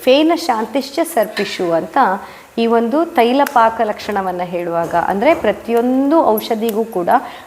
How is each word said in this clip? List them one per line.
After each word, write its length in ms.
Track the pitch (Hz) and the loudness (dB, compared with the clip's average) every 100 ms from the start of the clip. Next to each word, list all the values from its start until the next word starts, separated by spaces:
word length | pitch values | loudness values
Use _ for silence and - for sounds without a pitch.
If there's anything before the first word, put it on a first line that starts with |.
ಫೇನ 300 | - 269 311 | 2 4 4
ಶಾಂತಿಶ್ಚ 640 | 330 - 220 226 277 254 - 330 | 2 0 -2 -2 -4 -4 -4 -2
ಸರ್ಪಿಷು 580 | - 208 - 202 - 175 | 0 -2 -4 -6 -4 -2
ಅಂತ 260 | 165 170 277 226 190 - - - - | -2 0 2 2 0 -6 -18 -12 -2
ಈ 80 | 226 | 2
ಒಂದು 380 | 233 233 285 | 2 2 0
ತೈಲ 360 | 339 302 233 269 277 | 0 2 2 2 2
ಪಾಕ 280 | 247 226 226 | 2 2 2
ಲಕ್ಷಣವನ್ನ 560 | 214 208 - 202 190 180 | -4 -4 -6 -4 -4 -4
ಹೇಳುವಾಗ, 500 | 180 175 175 170 165 | -4 -4 -4 -4 -2
ಅಂದ್ರೆ 400 | 170 - 190 262 | -2 0 0 2
ಪ್ರತಿಯೊಂದು 920 | 330 220 202 - 233 247 262 277 330 | 2 0 -2 -2 0 2 2 2 4
ಔಷಧಿಗೂ 600 | 262 214 - 226 233 214 | 4 0 -2 -2 -2 -2
ಕೂಡ 240 | 226 185 175 240 - - | -4 -2 0 0 0 -10